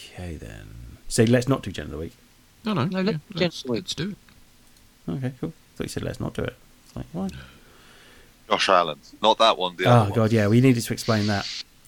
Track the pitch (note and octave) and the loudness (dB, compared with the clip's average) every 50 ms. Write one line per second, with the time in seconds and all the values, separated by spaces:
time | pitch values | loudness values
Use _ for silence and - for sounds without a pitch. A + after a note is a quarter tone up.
0 | - - - - F2+ F2 D#2 C2 - A1 A1 G#1 G#1 G#1 - - - - - - | -20 -18 -16 -14 -12 -12 -12 -12 -14 -16 -16 -16 -18 -18 -18 -18 -18 -18 -20 -16
1 | - - - B2+ A2 A2+ A#2+ B2+ B2 C3+ C3+ - - G2+ E2+ - D2+ D2 D2 D2+ | -12 -6 2 4 4 6 4 2 4 0 -2 -2 -2 -8 -10 -10 -10 -10 -10 -10
2 | E2 - - _ _ _ _ _ _ _ _ _ - G#3+ G#3 D3 B2 F#3 F#3 F#3+ | -10 -10 -12 _ _ _ _ _ _ _ _ _ -8 -4 -2 -2 -2 -2 -2 -2
3 | F#3 G#3 D#3+ D3+ - _ - E3+ F3+ E3 - - - B2+ A#2 G2+ F#2 - - - | -2 -2 -2 -4 -8 _ -4 -2 -2 -2 -2 -6 -6 -6 -6 -6 -4 -8 -8 -8
4 | E3 G#3 F#3+ - _ - _ - - _ _ _ _ _ _ _ _ _ _ _ | -8 -8 -8 -12 _ -20 _ -20 -20 _ _ _ _ _ _ _ _ _ _ _
5 | - E3+ E3 C#3 C3 B2+ C3 - D#3 D#3+ - _ _ _ _ - - - - - | -10 -8 -8 -6 -6 -8 -8 -8 -10 -10 -12 _ _ _ _ -10 -10 -8 -8 -8
6 | - - - - - - - - - - - _ - _ _ _ _ - - B2 | -8 -8 -8 -8 -8 -8 -6 -6 -8 -8 -8 _ -20 _ _ _ _ -16 -14 -14
7 | - - E3 F3 F#3+ F#3 - - - - - - _ - - - - - - - | -14 -12 -10 -8 -8 -8 -10 -12 -18 -18 -20 -20 _ -20 -20 -20 -20 -20 -20 -20
8 | - - - - - _ _ _ _ - G#2 F2+ - - F#2+ F2 F2 D#2+ D2 - | -20 -20 -20 -20 -20 _ _ _ _ -2 0 0 4 6 6 6 6 2 -2 -8
9 | - - - - G2+ A2 A2 - A2 A2 G2 E2+ F#2 F2+ F2 F2+ F#2 A#2+ A#2+ A#2 | -12 -20 -10 2 4 4 6 6 6 4 4 2 -2 -6 -4 0 4 6 6 6
10 | G#2+ G2+ - A#2+ A2 G#2+ A2+ A2 G#2 G2+ A2+ B2 C3 C3+ B2 A#2 - - A2+ - | 6 4 0 0 2 2 4 2 4 4 4 6 6 6 4 4 0 -6 -8 -6
11 | - - A2 G#2 G#2 G#2+ G2+ G2 - - - - - _ _ _ _ | -2 -2 0 0 0 0 -2 -4 -4 -6 -10 -12 -14 _ _ _ _